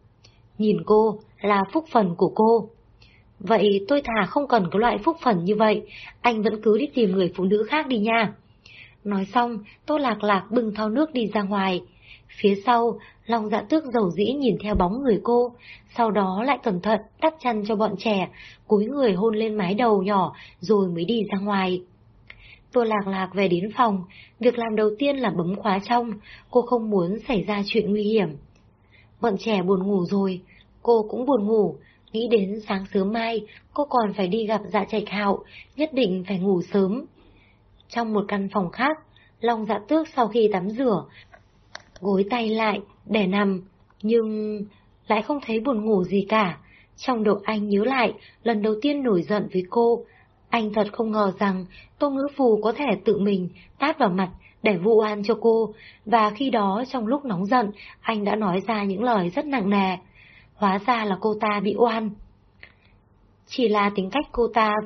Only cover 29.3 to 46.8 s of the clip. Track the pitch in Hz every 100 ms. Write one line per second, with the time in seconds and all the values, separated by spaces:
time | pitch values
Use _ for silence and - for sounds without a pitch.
29.3 | 196 226 208 180 190 196 202 175 196 196
30.3 | 185 - - _ _ - 233 214 208 254
31.3 | 254 202 220 185 143 - _ _ 220 233
32.3 | 220 190 214 208 196 196 202 190 226 226
33.3 | 226 208 - _ - 285 254 214 208 185
34.3 | 220 214 220 202 208 - 214 208 190 202
35.3 | 190 - - - - 311 277 220 185 180
36.3 | 190 190 180 175 202 190 233 320 _ -
37.3 | _ _ _ _ _ _ 233 226 208 202
38.3 | 202 196 208 175 - 262 311 - _ _
39.3 | _ 233 226 220 208 - 311 311 - 220
40.3 | 233 214 196 185 220 262 185 143 - -
41.3 | - _ _ _ - - - 190 190 196
42.3 | 240 220 220 220 202 - _ - 214 185
43.3 | 202 202 190 185 _ _ _ 214 233 220
44.3 | 214 214 214 208 - _ _ - 214 -
45.3 | 294 - 226 226 226 214 202 175 196 196
46.3 | 220 190 156 - -